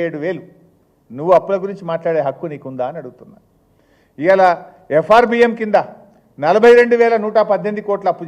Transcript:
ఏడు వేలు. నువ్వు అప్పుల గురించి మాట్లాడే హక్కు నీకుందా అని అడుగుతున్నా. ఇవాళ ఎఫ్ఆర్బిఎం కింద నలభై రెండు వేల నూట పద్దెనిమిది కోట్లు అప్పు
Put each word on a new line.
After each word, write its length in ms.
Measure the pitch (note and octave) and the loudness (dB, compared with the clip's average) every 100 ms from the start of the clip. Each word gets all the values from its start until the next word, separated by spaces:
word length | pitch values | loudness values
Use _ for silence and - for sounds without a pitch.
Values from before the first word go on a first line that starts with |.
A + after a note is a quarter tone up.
| E3+ | -6
ఏడు 120 | D3+ | -6
వేలు. 180 | D#3+ E3 - _ _ _ _ _ _ | -8 -8 -12 _ _ _ _ _ _
నువ్వు 220 | A#2+ E3 F3 | -6 0 0
అప్పుల 180 | - G3 | 0 -6
గురించి 200 | G3 G3 E3+ | -6 -10 -10
మాట్లాడే 300 | E3 E3+ D#3+ C#3 | -6 -4 -2 -4
హక్కు 180 | C3 E3+ | -6 -10
నీకుందా 340 | D3 C3+ C3 B2+ | -12 -14 -10 -10
అని 80 | E3 | -10
అడుగుతున్నా. 340 | B2+ - A2 _ _ _ _ _ _ _ _ - | -16 -20 -20 _ _ _ _ _ _ _ _ -4
ఇవాళ 240 | E3 F#3+ F#3 E3+ - - - D3 | 2 4 4 2 -6 -18 -4 -2
ఎఫ్ఆర్బిఎం 540 | E3 A3 A#3+ A#3 A#3 A3+ | 4 4 4 2 0 0
కింద 180 | G#3+ G3 - - _ _ _ - | -2 -2 -2 -10 _ _ _ -4
నలభై 320 | D3 G3+ A#3+ A#3+ | 0 4 6 6
రెండు 180 | A#3+ A#3 | 4 2
వేల 140 | A#3 A3+ | 2 0
నూట 140 | G#3+ G#3+ G#3+ | 0 0 0
పద్దెనిమిది 320 | F#3+ G3+ G#3 G#3 | -2 -4 -6 -6
కోట్లు 200 | G3 F#3+ | -4 -4
అప్పు 120 | E3 | -6